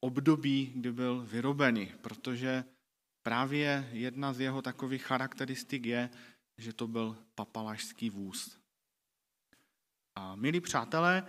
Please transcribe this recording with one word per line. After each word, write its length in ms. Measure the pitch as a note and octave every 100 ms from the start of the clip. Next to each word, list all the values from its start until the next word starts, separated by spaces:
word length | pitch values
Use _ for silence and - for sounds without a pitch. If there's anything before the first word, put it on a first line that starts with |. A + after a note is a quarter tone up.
období, 720 | B2+ B2+ C#3 D3+ C#3 C3+ C3
kdy 180 | B2 B2
byl 280 | A#2+ B2+ B2
vyrobený, 720 | A#2 A2+ C3 C#3+ C3+ A2+ F#2 -
protože 600 | A2+ A2 C3 A#2+ C3 C3 B2+ _ _ _ _ _
právě 680 | - A#2 C3 D3 D3 C#3 B2+
jedna 400 | A#2 B2 B2+ C#3
z 80 | B2+
jeho 220 | C3 C3
takových 420 | B2+ B2 C3 C3
charakteristik 840 | - C3 C3 - C3+ C3 - C#3 A#2
je, 240 | A#2+ B2 - - - _ -
že 140 | A2+
to 140 | A2 A#2
byl 300 | A2+ A2+ A2 -
papalášský 760 | - G#2 A2+ A2 G#2+ - - A2+
vůz. 480 | G2+ F#2+ - - - _ _ _ _ _ _ _ _ _ _ _ _ _ _ _
A 200 | - F#2+
milí 260 | F#2+ B2+ F3
přátelé, 680 | F3 C3+ A2+ D#3+ F3 F#3